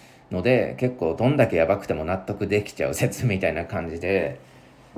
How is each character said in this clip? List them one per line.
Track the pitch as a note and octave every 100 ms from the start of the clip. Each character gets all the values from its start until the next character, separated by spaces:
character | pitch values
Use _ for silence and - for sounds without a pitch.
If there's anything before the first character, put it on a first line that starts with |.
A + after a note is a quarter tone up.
| - - -
の | F#2
で、 | G2+ B2+ D#2+ -
結 | B2 -
構 | E2 D#2+
ど | A#2+
ん | D3
だ | -
け | F2
や | E2
ば | G2
く | -
て |
も | D2+ D#2
納 | F#2+
得 | - G#2 F#2
で | G#2
き | -
ち | -
ゃ | C#2
う |
説 | - A#2+ - B2+
み | F#2+
た | F#2
い |
な | D#2+ F2
感 | - E2
じ | E2
で、 | F2 F#2+ D2+ C2+ - - - - -